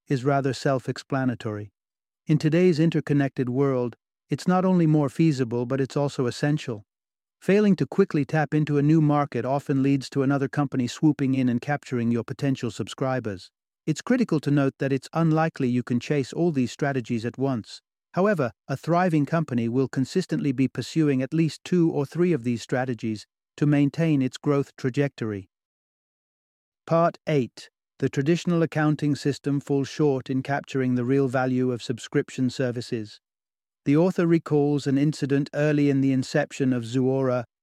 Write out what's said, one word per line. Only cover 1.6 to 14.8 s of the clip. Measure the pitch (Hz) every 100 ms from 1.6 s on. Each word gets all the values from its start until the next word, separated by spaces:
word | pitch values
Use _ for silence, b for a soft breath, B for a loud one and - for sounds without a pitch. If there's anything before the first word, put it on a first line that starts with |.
| 104 _ _ _ _ _ -
In | 156
today's | 156 160 185 151
interconnected | 165 156 - 147 139 - 123
world, | 127 139 131 123 - _ _ _
it's | 147 -
not | 185
only | 185 185 160
more | 151 139
feasible, | - 165 131 123 120 120
but | 131
it's | 131 151
also | 143 - 123
essential. | - 147 151 - 107 - _ _ _ _ _
Failing | - 196 214 185
to | 143
quickly | - 196 160
tap | 135 156 147
into | 151 151 147
a |
new | 147 160
market | 147 147 143 120
often | 120 139 - 135
leads | 139 139 131
to | 139
another | 131 139 135
company | - 143 131 123
swooping | - 156 143 131
in | 131 127
and | 120
capturing | - 143 - 123 117
your | 117
potential | 110 123 143 131 120
subscribers. | - 107 - 135 127 117 92 - _ _ _ -
It's | 156
critical | - 254 226 156
to | -
note | 143 135
that | -